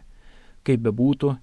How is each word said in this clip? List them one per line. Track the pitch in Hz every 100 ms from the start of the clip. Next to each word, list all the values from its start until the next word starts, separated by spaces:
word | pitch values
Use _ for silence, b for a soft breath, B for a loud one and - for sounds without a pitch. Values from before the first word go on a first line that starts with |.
| - b b b b b
Kaip | - 127
bebūtų, | 113 107 131 139 143 131